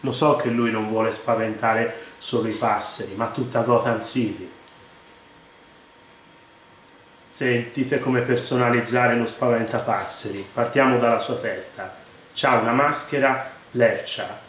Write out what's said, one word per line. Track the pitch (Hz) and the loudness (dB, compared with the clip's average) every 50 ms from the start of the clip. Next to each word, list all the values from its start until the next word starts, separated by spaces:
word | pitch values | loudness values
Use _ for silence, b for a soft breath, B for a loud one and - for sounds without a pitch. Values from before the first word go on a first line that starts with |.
Lo | - 135 | -2 -2
so | 123 - 156 151 139 | 0 4 4 4 4
che | - - 120 | 4 2 0
lui | 117 120 117 113 | 0 2 0 0
non | 110 110 107 107 | 0 -2 -2 -2
vuole | 110 110 110 113 | 0 0 0 0
spaventare | 107 - - - 117 110 113 110 107 - - 113 110 113 117 117 B B B B B | -2 -4 -2 -2 0 0 0 -4 -4 -2 0 0 2 2 0 -2 B B B B B
solo | - - - - 113 107 110 | -12 -8 -2 -2 -2 0 -2
i | 104 | -2
passeri, | - 120 113 104 104 - - - - 107 - 95 | -2 0 0 0 0 -2 -6 -6 -8 -8 -10 -4
ma | 101 117 | -4 -4
tutta | 113 - - 123 120 - 120 | -4 -2 -4 -6 -2 0 0
Gotham | 110 120 120 113 - 120 113 107 | 2 4 4 4 4 2 -2 -2
City. | - - - 127 117 104 98 92 92 - - - - - - - - - - - - - - - - - - - - - - - - - - - - - _ - - - - - - - - - - - - - - - - - - - - - - - - - - - | -4 -4 -2 -2 -2 -2 -4 -8 -12 -16 -16 -20 -20 -20 -20 -20 -20 -20 -20 -20 -20 -20 -20 -20 -20 -20 -20 -20 -20 -20 -20 -20 -20 -20 -20 -20 -20 -20 _ -20 -20 -20 -20 -20 -20 -20 -20 -20 -20 -20 -20 -20 -20 -20 -20 -20 -20 -20 -20 -20 -20 -20 -20 -20 -20 -16
Sentite | - - - 123 120 120 117 - - 139 127 127 143 123 | -8 -2 0 2 2 2 0 -2 -4 -4 0 0 0 0
come | - 135 127 123 | 2 2 2 2
personalizzare | 120 127 123 120 - - 139 123 123 120 120 120 117 - 120 127 123 120 117 | 2 2 0 0 0 0 2 2 4 4 2 2 0 2 2 2 4 4 4
lo | 117 117 | 2 0
spaventapasseri. | 110 - - 127 123 120 113 113 - - 110 - 120 104 98 95 - - - - 107 98 98 98 - | -2 -2 0 2 2 2 2 0 -2 -2 -4 -2 -2 -2 -2 -2 -4 -6 -6 -6 -8 -8 -8 -10 -8
Partiamo | - - 117 - - 139 135 131 123 | -4 -4 -4 0 2 2 4 4 4
dalla | 120 120 117 113 110 | 4 4 4 2 2
sua | - - 120 | 0 -4 -4
testa. | - - 110 95 92 - - - - 95 92 - - - - - - - - - | -4 -4 -6 -6 -6 -10 -12 -12 -12 -12 -12 -14 -18 -20 -20 -20 -20 -20 -12 -6
C'ha | - - 135 123 | 0 2 4 4
una | 117 110 117 120 | 4 4 4 4
maschera | 131 143 147 143 - - - 147 139 135 131 127 - - - - - - - | 4 4 2 2 -2 -4 -4 0 2 2 2 2 0 -4 -10 -14 -18 -20 -6
lercia | - 120 117 110 98 92 - - - - 95 - - - - | 2 4 4 4 4 0 -4 -6 -6 -6 -6 -8 -10 -14 -16